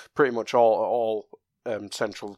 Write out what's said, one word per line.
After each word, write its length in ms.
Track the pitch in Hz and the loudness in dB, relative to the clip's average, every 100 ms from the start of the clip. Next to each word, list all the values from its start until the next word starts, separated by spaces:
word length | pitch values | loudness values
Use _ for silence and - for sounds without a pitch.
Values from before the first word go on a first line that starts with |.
| - | -6
pretty 200 | - 143 | 0 2
much 200 | 117 107 | 0 0
all, 200 | 127 117 | 4 4
all, 520 | 104 104 117 113 110 - - _ _ - | 4 0 -2 -2 -4 -8 -18 _ _ -10
um, 240 | 107 101 | -8 -8
Central 460 | - 113 98 104 | -6 -6 -6 -14